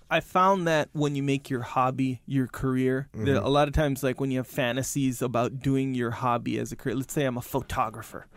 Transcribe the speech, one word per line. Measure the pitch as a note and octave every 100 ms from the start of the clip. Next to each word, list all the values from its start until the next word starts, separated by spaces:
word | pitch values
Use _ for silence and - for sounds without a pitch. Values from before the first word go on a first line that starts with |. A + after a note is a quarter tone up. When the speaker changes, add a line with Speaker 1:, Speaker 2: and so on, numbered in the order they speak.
| -
Speaker 1:
I | E3
found | - F3+ F#3+ G3 E3+
that | D#3 -
when | D#3 D3 C#3+
you |
make | C#3 C#3 -
your | B2+
hobby | A#2 C3 B2+ C3 C3 B2+ -
your | C3+ B2
career, | - C3+ B2+ C3 C3 C#3
there, | G#2 C#3 C3+
Speaker 2:
Mm-hmm. | -
Speaker 1:
a |
lot | C#3+ D3
of |
times, | C3+ D3+ C3+
like, | C3+ B2+
when | C3+
you | C3
have | B2
fantasies | - B2 B2+ B2+ D3 C3 B2
about | B2+ A#2+ B2 C3+
doing | C#3 C3+ C3+
your | B2+ A#2
hobby | A#2 B2+ A#2+ A#2+ A2+
as | A#2
a | A#2
career, | C3+ A#2
let's | C3
say | D#3+
I'm | C3+ A#2+
a |
photographer, | - C3 A2+ - A2 A2 G#2+ - -